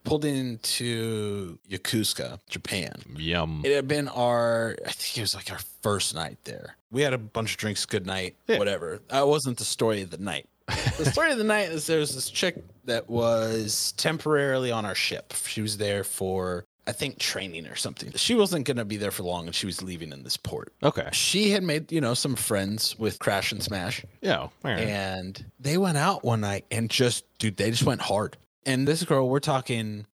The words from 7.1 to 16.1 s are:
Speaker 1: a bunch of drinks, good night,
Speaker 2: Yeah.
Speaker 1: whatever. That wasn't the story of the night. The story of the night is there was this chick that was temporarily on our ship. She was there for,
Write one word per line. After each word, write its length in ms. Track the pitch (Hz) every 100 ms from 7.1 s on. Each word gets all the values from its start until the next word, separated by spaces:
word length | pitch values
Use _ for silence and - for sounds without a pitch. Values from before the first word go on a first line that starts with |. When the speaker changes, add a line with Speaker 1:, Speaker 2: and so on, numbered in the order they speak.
Speaker 1:
a 40 | 127
bunch 340 | 110 - 110
of 60 | -
drinks, 280 | 110 98 -
good 200 | 107 92
night, 300 | 95 92 - -
Speaker 2:
Yeah. 100 | -
Speaker 1:
whatever. 420 | 101 98 82 95 -
That 180 | 135 139
wasn't 300 | 147 135 120
the 80 | 110
story 360 | - 113 107
of 100 | 95
the 60 | 85
night. 300 | 98 73 - _ - - - -
The 140 | 151
story 200 | 247 330
of 40 | 262
the 60 |
night 260 | 214 208 190
is 160 | 160 151
there 120 | 160
was 160 | 147 131
this 140 | -
chick 340 | - 185 170 - - -
that 240 | 117 -
was 840 | 117 117 113 113 113 107 - - -
temporarily 760 | - 156 151 151 139 131 127
on 140 | 113 104
our 100 | 92
ship. 380 | - - - - -
She 160 | -
was 140 | 107 104
there 280 | 104 101
for, 580 | 98